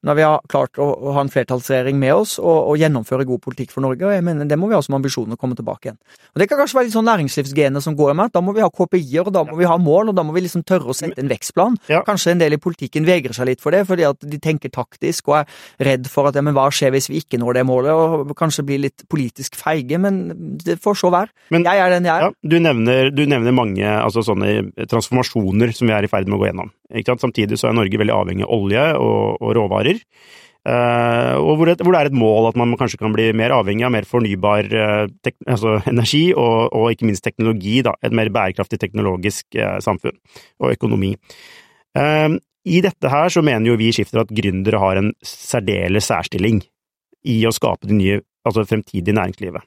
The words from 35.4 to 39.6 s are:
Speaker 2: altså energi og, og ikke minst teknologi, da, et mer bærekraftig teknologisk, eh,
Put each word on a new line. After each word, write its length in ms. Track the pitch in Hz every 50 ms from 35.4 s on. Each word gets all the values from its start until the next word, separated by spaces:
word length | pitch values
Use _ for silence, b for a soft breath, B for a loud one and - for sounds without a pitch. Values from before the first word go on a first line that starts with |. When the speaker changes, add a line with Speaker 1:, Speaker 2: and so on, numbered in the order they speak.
| - -
Speaker 2:
altså 300 | 123 107 104 113 107 107 98 151
energi 380 | - 120 113 110 - 147 160 180 175
og, 400 | 151 123 117 113 113 113 - -
og 140 | 110 110 117 113
ikke 140 | - 113 113
minst 160 | 101 92 -
teknologi, 540 | 117 - - 113 113 113 104 92 101 110 127 127
da, 80 | 113 92 - -
et 80 | 120 113
mer 160 | 117 110 107 98
bærekraftig 460 | 117 101 92 90 - 95 - - 104 -
teknologisk, 640 | 95 98 107 104 98 92 90 90 104 98 - - _ -
eh, 220 | 113